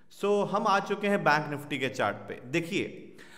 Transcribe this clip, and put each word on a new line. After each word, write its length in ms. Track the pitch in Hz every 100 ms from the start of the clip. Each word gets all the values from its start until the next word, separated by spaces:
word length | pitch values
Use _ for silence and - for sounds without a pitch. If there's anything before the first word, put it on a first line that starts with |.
| - -
So, 100 | 196 202 190
हम 180 | 196 220
आ 120 | 196
चुके 280 | 202 202 208
हैं 140 | 202
bank 260 | 156 147 151
nifty 280 | 143 - 139
के 100 | 131
chart 280 | - 110 98 -
पे। 120 | - 123
देखिए, 680 | 156 165 190 110 - - - -